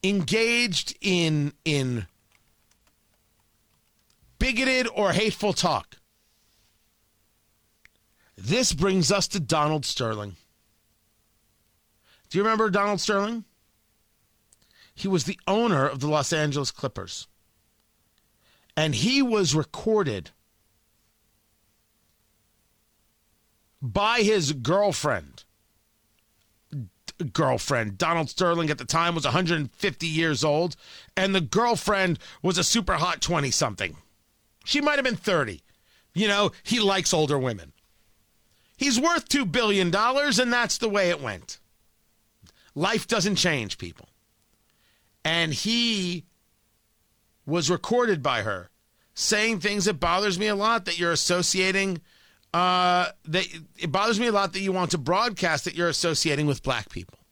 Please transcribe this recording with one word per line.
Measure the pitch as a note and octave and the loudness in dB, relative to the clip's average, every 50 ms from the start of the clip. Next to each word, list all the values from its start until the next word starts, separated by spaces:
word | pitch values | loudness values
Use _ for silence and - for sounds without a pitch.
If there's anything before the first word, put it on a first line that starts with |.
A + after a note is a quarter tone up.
| - | 0
engaged | F#3+ G3+ G3+ E3+ A#2 F3 A3 A3+ A#3 A#3 A#3+ A#3+ A3+ F3 - - - - - | 2 0 0 0 0 0 2 2 2 2 2 0 0 0 -4 -4 -6 -10 -4
in, | - G3 F#3 F3 E3+ D#3+ D#3 D3+ D3 D3 - _ _ | -2 0 2 2 2 2 2 0 -2 -2 -6 _ _
in | D#3+ D3+ C#3+ C3+ B2+ B2 A#2 F#2+ - _ _ _ _ _ _ _ _ _ _ _ _ _ _ _ _ _ _ _ _ _ _ _ _ _ _ _ _ _ _ _ _ _ _ _ _ _ _ _ _ _ _ _ _ _ _ | -2 0 0 0 -2 -4 -4 -6 -8 _ _ _ _ _ _ _ _ _ _ _ _ _ _ _ _ _ _ _ _ _ _ _ _ _ _ _ _ _ _ _ _ _ _ _ _ _ _ _ _ _ _ _ _ _ _
bigoted | - C4 B3+ A3 C4 C4 C4 B3+ B3+ A3+ - | -2 0 0 2 2 2 2 2 0 0 0
or | F#3 G#3+ F#3+ E3+ | 0 0 2 2
hateful | F3 A3 A3 - - - G#3 F3 | 2 2 0 0 0 -2 -2 0
talk. | - - F3 D3 G#2+ - _ - - _ _ _ _ _ _ _ _ _ _ _ _ _ _ _ _ _ _ _ _ _ _ _ _ _ _ _ _ _ _ _ _ _ _ _ _ _ - _ _ _ _ _ _ _ _ _ | 0 0 0 0 0 -4 _ -20 -20 _ _ _ _ _ _ _ _ _ _ _ _ _ _ _ _ _ _ _ _ _ _ _ _ _ _ _ _ _ _ _ _ _ _ _ _ _ -20 _ _ _ _ _ _ _ _ _
This | - F#2+ A2 E3 A#3+ C4 - - | -14 -4 -2 0 2 2 0 0
brings | C3+ E3 G3 F#3+ F#3+ E3 - | 2 2 2 2 2 2 2
us | G3+ G3 F3+ - | 2 2 0 -2
to | - G3+ | -2 -6
Donald | D3+ A2+ E3 D#3 D3 D3+ D#3 D3+ C3+ | -2 0 0 2 2 2 0 -2 -2
Sterling. | - - - B2+ A2+ A2 G#2+ G#2 G2+ F#2 - _ _ _ _ _ _ _ _ _ _ _ _ _ _ _ _ _ _ _ _ _ _ _ _ _ _ _ _ _ _ _ _ _ _ _ _ _ _ | -4 -4 -4 -4 -4 -4 -6 -8 -10 -14 -18 _ _ _ _ _ _ _ _ _ _ _ _ _ _ _ _ _ _ _ _ _ _ _ _ _ _ _ _ _ _ _ _ _ _ _ _ _ _
Do | - F3+ | -2 0
you | G3+ | 2
remember | A3 A3+ G#3+ A3 G#3+ | 2 2 2 2 2
Donald | F3 G#3 G3+ G#3 G#3 F#3 | 2 2 2 2 0 0
Sterling? | - - G#3+ G3 G3+ G#3+ A#3 A#3 G#3 _ _ _ _ _ _ _ _ _ _ _ _ _ _ _ _ _ _ _ _ _ _ _ _ _ _ _ - _ _ | 0 0 0 0 0 0 -4 -8 -10 _ _ _ _ _ _ _ _ _ _ _ _ _ _ _ _ _ _ _ _ _ _ _ _ _ _ _ -20 _ _
He | - - G3 | -6 -2 0
was | F#3+ F3 B2 | 0 0 0
the | D3 G3 - _ - | -2 -6 -6 _ 0
owner | F#3+ A3 A#3 A3+ F#3+ C#3 C3+ C#3+ | 2 2 4 2 4 2 2 0
of | - C3+ | 0 -2
the | B2 | -2
Los | D3 D3+ D3+ C#3 - E3+ | 0 0 0 2 0 0
Angeles | D#3 D3+ D3+ C#3 D3 C#3 - | 0 0 0 0 -2 -4 -4
Clippers. | - - - C3 - - F#2 F2 - - - _ _ _ _ _ _ _ _ _ _ _ _ _ _ _ _ _ _ _ _ _ _ _ _ _ _ _ _ _ _ | -6 -6 -8 -6 -6 -8 -12 -12 -12 -14 -16 _ _ _ _ _ _ _ _ _ _ _ _ _ _ _ _ _ _ _ _ _ _ _ _ _ _ _ _ _ _
And | - D#3 D#3+ C#3 | -2 -2 0 0
he | G#2+ B2+ A3+ C4 C#4 | 0 0 2 4 2
was | C#4 B3 A3+ G#3 G3 D3 B2+ | 2 2 2 2 2 2 2
recorded | D#3 C#3+ - - - - A3 A3 G#3+ G3 C#3 G#2+ F#2+ D#2 - _ _ _ _ _ _ _ _ _ _ _ _ _ _ _ _ _ _ _ _ _ _ _ _ _ _ _ _ _ _ _ _ _ _ _ _ _ _ _ _ _ _ _ _ _ _ _ _ _ _ _ _ _ _ _ _ _ _ _ _ _ _ _ _ _ _ _ _ _ _ - | 0 0 -2 -8 -6 -2 0 2 2 2 0 -2 -4 -6 -10 _ _ _ _ _ _ _ _ _ _ _ _ _ _ _ _ _ _ _ _ _ _ _ _ _ _ _ _ _ _ _ _ _ _ _ _ _ _ _ _ _ _ _ _ _ _ _ _ _ _ _ _ _ _ _ _ _ _ _ _ _ _ _ _ _ _ _ _ _ _ -12
by | B2 G2+ G3 G3+ A3 A#3 B3 | -4 0 2 2 2 4 4
his | A3 G3+ A3 G3+ D#3+ C3+ D#3 | 4 4 4 2 2 0 -2
girlfriend. | C#3 A#2+ B2+ E3+ G3 G#3 G3+ F3 - - D3+ B2 F#2 D2+ C#2 B1+ - - _ _ _ _ _ _ _ _ _ _ _ _ _ _ _ _ _ _ _ _ _ _ _ _ _ | -2 0 0 2 4 2 2 0 0 -2 -2 -2 -2 -4 -10 -20 -20 -20 _ _ _ _ _ _ _ _ _ _ _ _ _ _ _ _ _ _ _ _ _ _ _ _ _
D-, | - C#3+ A#2 F#2 _ _ _ - - _ F3 B2 - | -12 -12 -12 -12 _ _ _ -20 -10 _ -8 -6 -2
girlfriend. | - D#3+ C3+ B2+ A2+ - - C#3+ A#2+ A2+ G#2+ G2+ F#2+ | 0 2 2 2 0 0 -2 0 0 0 -2 -2 -2
Donald | F3 D#3+ E3+ E3+ D#3 C3 | -2 0 0 0 -2 -4
Sterling | - - F#3 F3 E3+ E3+ E3+ D3+ | -2 0 0 2 2 2 0 -2
at | D3+ - | -2 -4
the | C3 | -6
time | - - E3 E3+ F3 E3+ | -2 0 0 0 2 0
was | E3 D3 | 0 -2
a | C#3+ A#2 | 0 0
hundred | E3+ F#3 D#3+ F3 D#3 D3 B2 _ | 0 2 2 0 -2 -2 -6 _
fifty | _ - G3+ - - E3+ | _ -4 -4 -4 -4 -6
years | E3 D#3 D#3+ E3 D#3+ D3+ A#2+ - | -4 -2 0 0 0 0 0 2
old, | D#3 C#3+ D3+ E3+ F3 - - - - - - - - _ | 2 2 2 0 -2 -4 -10 -20 -20 -20 -20 -20 -10 _
and | - F#3 G3 G3 | -2 0 0 0
the | F#3+ | 0
girlfriend | E3 A#2+ - G3 A#3 A#3+ A#3 - - - G#3+ G3 F#3+ F3+ E3 - - - - - | -2 0 0 2 2 2 0 0 0 0 0 2 2 0 0 -2 -6 -18 -20 -4
was | - F3 F#3 | -2 -2 0
a | F#3 E3+ | 0 0
super | - - A#3 F#3+ F3+ F#3 | 2 0 0 0 0 -2
hot | E3+ D#3+ F3+ E3+ - | 0 0 -2 -2 -2
twenty-something. | - - F3 D#3+ C#3+ C3+ A#2 - D#3 A#2+ G2+ - G2+ F2+ D#2 D#2 - _ _ _ _ _ _ _ _ _ _ _ _ | -2 -2 0 0 0 0 0 0 0 -2 -2 -4 -6 -6 -6 -10 -20 _ _ _ _ _ _ _ _ _ _ _ _
She | - - D4 | -2 -2 0
might | C#4+ D4 D4 | 2 2 2
have | C#4 C4 | 2 0
been | B3+ A#3 | 0 -2
thirty. | D#3 - G#3+ F#3+ D#3+ C3+ A2 F#2 D#2 _ _ _ _ _ _ _ _ _ _ _ | -2 -2 0 0 0 0 -2 -6 -12 _ _ _ _ _ _ _ _ _ _ _
You | E3 G#3+ G#3 | -2 0 2
know, | G3+ G3+ G#3 F3 - - - | 2 2 2 0 0 -4 -4
he | - - B3 | -2 0 2
likes | G#3+ G3 G3 F#3+ F3 - - | 2 2 2 2 0 0 2
older | E3 D#3 C3+ D3 C#3 | 2 2 2 2 0
women. | B2+ B2+ A2+ F#2+ E2 C#2 - _ _ _ _ _ _ _ _ _ _ _ _ _ _ _ _ _ _ _ _ | 0 -2 -4 -6 -12 -18 -20 _ _ _ _ _ _ _ _ _ _ _ _ _ _ _ _ _ _ _ _
He's | _ C4 C#4+ B3 A3 | _ -2 0 0 2
worth | C4+ E4+ F4 D#4+ - - | 2 2 2 0 0 0
two | - C#4+ C4+ | 0 0 0
billion | F#3 D3 B3 A#3 G#3+ G3+ G3 F#3 F3 | 0 0 0 2 2 2 2 2 2
dollars, | E3+ G3 G#3+ A#3+ C4 C#4 C#4+ D4 A#3+ F#3 | 2 2 2 2 2 2 2 2 2 2
and | B3 A#3+ A#3+ | 2 2 2
that's | B3 A#3+ - - - | 0 0 0 -2 -2
the | A#3 A3 | -2 0
way | G3+ G#3 F#3+ F3 | 0 2 2 2
it | F3 D3+ | 0 0
went. | C#3 A#2 G2+ F2 - - - - _ _ _ _ _ _ _ _ _ _ _ _ _ _ _ _ - - _ _ _ _ _ | -2 -6 -8 -8 -12 -16 -20 -20 _ _ _ _ _ _ _ _ _ _ _ _ _ _ _ _ -20 -20 _ _ _ _ _
Life | C#3+ D#3 G3 - G3+ - - | -4 -2 -2 -2 -2 -2 -2
doesn't | G3 G3+ E3 G#3 G3+ | -2 0 0 0 0
change, | - - F3+ D#3 C3+ A2+ G2 - | 2 2 2 0 0 -2 -6 -8
people. | - - F2 D#2+ - - _ _ _ _ _ _ _ _ _ _ _ _ _ _ _ _ _ _ _ _ _ _ _ _ | -10 -12 -14 -14 -16 -20 _ _ _ _ _ _ _ _ _ _ _ _ _ _ _ _ _ _ _ _ _ _ _ _
And | D#3 E3 E3+ E3+ D#3+ D3 | -2 0 0 0 0 -2
he | - - G#3 A3+ A#3 A#3 A#3 A3 G3+ F#3 F3 F3 F3 - _ _ _ _ _ _ _ _ _ _ _ _ _ _ _ _ _ _ _ _ _ _ _ _ | -4 -2 -2 0 0 0 0 0 -2 -2 -4 -4 -6 -10 _ _ _ _ _ _ _ _ _ _ _ _ _ _ _ _ _ _ _ _ _ _ _ _
was | - D3+ F3 D#3 C3 | -4 -2 -2 2 0
recorded | F3+ D#3+ - - A3+ B3 A#3+ A3+ G3+ D#3+ B2 | 0 0 0 0 2 2 4 2 2 0 0
by | C#3+ B2+ A2+ G2+ | 0 0 0 -2
her | A2 G2+ F#2 F2 - _ _ _ _ _ _ _ _ _ | -2 -4 -6 -8 -14 _ _ _ _ _ _ _ _ _
saying | - - - A3 G#3 G#3+ A3+ A3+ F#3 | -6 -2 0 2 2 2 0 0 0
things | D3+ G#3 G3+ G#3 F3 | -2 -2 -2 0 0
that | G#3 G3+ | 0 -2
bothers | C#3+ - E3+ E3+ F#3 G#3 G#3 F#3 F3 | 0 0 0 2 2 2 0 -2 0
me | G#3 | 0
a | G#3+ G#3 | -2 0
lot | G3 G3+ A3 A#3 A3+ F3+ | 0 0 0 0 0 -2
that | F3+ E3+ | -4 -4
you're | E3+ F3 E3+ | -2 0 0
associating, | E3+ D#3+ - - F3+ F3+ F3+ - - F#3+ F#3 F#3+ F#3+ G3 G3 F#3+ F#3 D#3+ - _ _ _ _ _ _ _ _ _ - | 0 0 0 0 0 0 0 0 0 2 0 2 2 0 0 0 -2 -6 -8 _ _ _ _ _ _ _ _ _ -2
uh, | E3+ F3+ F3+ F3+ F3+ F3+ F3+ F3+ F3+ F3+ - - _ _ | 0 2 2 2 2 2 2 2 2 0 0 -4 _ _
that | D#3 D#3 F#3 F3+ - - E3 D#3+ - _ | -4 -2 -2 -2 -4 -10 -18 -20 -20 _
it | - E3+ E3+ | -8 -6 -2
bothers | C3+ F#3 G#3 A3+ A#3 G3 | -2 0 0 2 2 2
me | A#3+ A#3+ | 2 2
a | G#3+ | 2
lot | G3+ G3 F#3+ F#3+ | 2 0 0 -2
that | F#3+ | -4
you | G3 F#3+ | -2 0
want | F#3 F#3 F3+ D#3 - | 0 0 0 0 -2
to | E3 | -2
broadcast | C3 C3 F3 G3 A3+ B3 G#3 - - F3 D#3+ C#3+ - | 0 0 0 2 2 0 -2 -2 -2 0 0 0 -2
that | F3+ - | -6 -4
you're | D#3+ F3 E3+ | -2 -2 0
associating | D#3 - - E3+ D#3+ - - E3 D3 C#3 D3+ | 0 0 0 0 0 0 0 0 0 0 0
with | D3 C#3 - - | 0 0 -2 -2
black | C3+ B2+ A#2 G#2+ - | -4 -4 -4 -4 -8
people. | - - F2 - - _ _ _ | -12 -12 -12 -12 -18 _ _ _